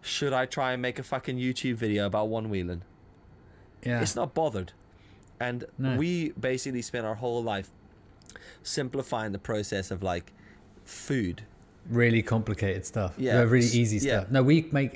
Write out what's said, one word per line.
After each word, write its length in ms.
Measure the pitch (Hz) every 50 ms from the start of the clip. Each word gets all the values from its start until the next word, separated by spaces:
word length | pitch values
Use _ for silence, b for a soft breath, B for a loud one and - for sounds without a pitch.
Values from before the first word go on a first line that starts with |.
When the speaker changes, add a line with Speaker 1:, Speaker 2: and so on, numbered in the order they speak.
Speaker 1:
Should 320 | - - - - 147 139 131
I 120 | 127 131
try 280 | 127 - 151 135 127 127
and 80 | 127
make 180 | 123 123 120 -
a 40 | 123
fucking 340 | - 139 131 - - 127 123
YouTube 380 | 127 127 123 - - 127 120
video 300 | 113 117 107 104 101 101
about 220 | 101 92 107 107 107
one 200 | 110 113 110 110
wheeling?" 320 | 104 95 90 87 87 87 87 - - - - - - - - - - - b b b b b b - - -
Speaker 2:
Yeah. 180 | 127 120 117
Speaker 1:
It's 140 | 113 - -
not 180 | 120 120 135 -
bothered. 400 | 160 160 151 110 98 92 - - - - b b b b b b b b - - -
And 240 | 123 123 123 123 - - - -
Speaker 2:
No. 200 | 131 135 127 131
Speaker 1:
we 340 | 156 170 180 175 165 -
basically 520 | - - 113 131 127 127 - 143 127 120 117
spent 220 | - - 120 113 107
our 80 | 110
whole 260 | 110 123 123 117 120
life 300 | 117 113 104 98 98 - - - - - - - - - - - - - B B B B B B
simplifying 720 | - - - 156 139 123 120 139 131 - - 113 110 107
the 80 | 98 98
process 500 | - - 113 107 104 - 107 98 95 -
of, 140 | 95 90 95
like, 300 | 92 87 87 - - B B B B B B B B - - -
food. 580 | - - - - - 143 127 104 90 87 92 110 - - - - - - - - -
Speaker 2:
Really 320 | 113 120 120 120 113 113
complicated 640 | 110 - 117 110 101 - 101 - 107 98 92 95 95
stuff. 300 | - - 117 98 90 - -
Speaker 1:
Yeah. 180 | 131 127 107 123
Speaker 2:
No, 80 | 120
really 200 | 110 123 127 117
Speaker 1:
S-, 80 | 120 120
Speaker 2:
easy 240 | 120 120 110 107 104
Speaker 1:
yeah. 220 | 135 135 120 101
Speaker 2:
stuff. 120 | 92 101
No, 120 | 131 135 131
we 240 | 135 156 165 160 160
make 220 | 147 143 139 120 -